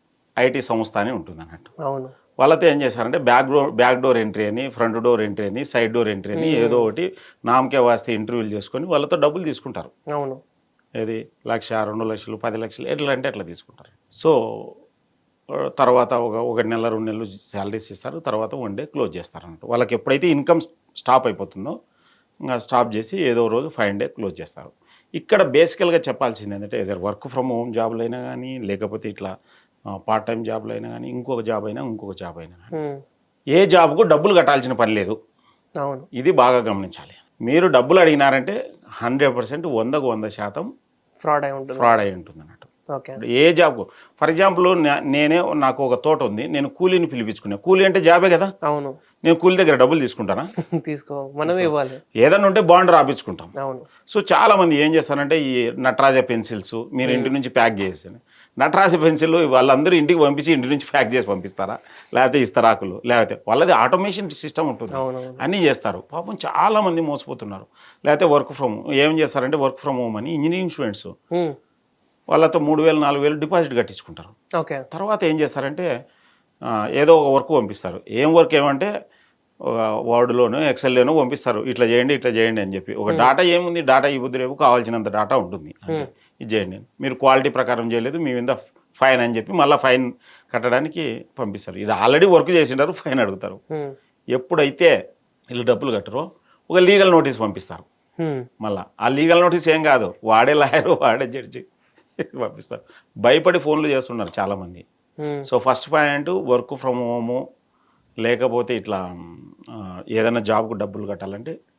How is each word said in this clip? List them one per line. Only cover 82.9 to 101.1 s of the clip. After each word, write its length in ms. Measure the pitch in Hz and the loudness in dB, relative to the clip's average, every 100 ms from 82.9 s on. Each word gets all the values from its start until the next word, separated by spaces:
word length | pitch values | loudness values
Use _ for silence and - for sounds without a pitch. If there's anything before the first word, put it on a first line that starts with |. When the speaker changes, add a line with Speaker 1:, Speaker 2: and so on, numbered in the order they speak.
Speaker 1:
ఒక 160 | 107 104 | -6 -2
Speaker 2:
Hmm. 80 | 160 | 2
Speaker 1:
డేటా 260 | 127 139 | 4 4
ఏముంది, 380 | 180 175 175 170 | 2 2 -2 -2
డేటా 260 | 143 139 143 | 2 2 2
ఈ 100 | 139 | -2
బుద్ధి 220 | 127 127 | -6 -6
రేపు 140 | 127 | -6
కావాల్సినంత 520 | 139 143 123 113 117 107 | 2 4 4 0 -4 -4
డేటా 260 | 104 104 127 | -2 0 -2
ఉంటుంది, 380 | 90 95 - - | -2 -10 -14 -16
అంతే. 200 | - 160 | -8 -8
Speaker 2:
Hmm. 80 | 135 _ _ _ | -8 _ _ _
Speaker 1:
"ఇది 140 | 120 110 | -4 -2
చేయండి, 240 | 92 92 - _ | -2 -10 -20 _
మీరు 120 | 135 | -8
క్వాలిటీ 360 | 127 135 135 135 | 0 4 4 2
ప్రకారం 420 | 127 120 120 117 | -2 -2 -2 -2
చేయలేదు, 260 | 117 120 165 | -2 -2 -4
మీ 160 | 147 | -4
మీద 220 | 123 123 123 - _ _ _ | -4 -4 -6 -8 _ _ _
ఫైన్" 260 | 131 127 | 2 2
అని 160 | 120 113 | 0 -4
చెప్పి 160 | 107 | -4
మళ్ళీ 240 | 98 139 143 | 2 4 4
ఫైన్ 360 | 135 127 127 - _ _ _ | 4 2 0 -8 _ _ _
కట్టడానికి 720 | 120 120 127 156 165 147 113 - - | -4 0 0 -2 -6 -8 -8 -14 -10
పంపిస్తారు. 380 | 110 98 - 95 | -10 -10 -14 -10
ఇది 140 | 104 | -4
already 420 | 98 113 147 196 | 2 4 4 6
వర్క్ 160 | 165 143 | 6 6
చేసింటారు, 420 | 175 135 135 151 | 2 2 0 -2
ఫైన్ 280 | 175 156 131 | -2 -4 -2
అడుగుతారు. 400 | 104 95 101 95 _ | -2 -4 -12 -14 _
Speaker 2:
Hmm. 200 | 156 139 135 _ _ - | -10 -10 -14 _ _ -6
Speaker 1:
ఎప్పుడైతే 800 | 127 - 170 143 - 170 110 - _ _ _ _ | -6 -2 0 0 4 4 4 0 _ _ _ _
వీళ్ళు 160 | 120 117 | -4 0
డబ్బులు 260 | 113 139 | 0 0
కట్టరో 400 | 107 98 120 165 _ _ _ _ | -4 -6 -10 -10 _ _ _ _
ఒక 60 | 175 | 4
లీగల్ 340 | 180 202 190 | 6 6 6
నోటీస్ 280 | 170 139 110 | 6 4 -2
పంపిస్తారు. 440 | 107 95 - 82 _ _ _ - | -4 -6 -14 -18 _ _ _ -8
Speaker 2:
Hmm. 220 | 160 135 123 _ | -6 -6 -10 _
Speaker 1:
మళ్ళా 240 | 110 98 90 - | -6 -6 -10 -4
ఆ 60 | 113 | -2
లీగల్ 340 | 139 160 170 | 2 4 4
నోటీస్ 280 | 175 175 156 | 4 2 0
ఏం 140 | 156 | 2
కాదు, 300 | 151 131 95 - | 4 2 2 -6
వాడే 300 | 110 110 127 | 2 4 6
లాయర్, 340 | 151 135 156 180 | 4 4 2 2
వాడే 400 | 156 131 | 2 2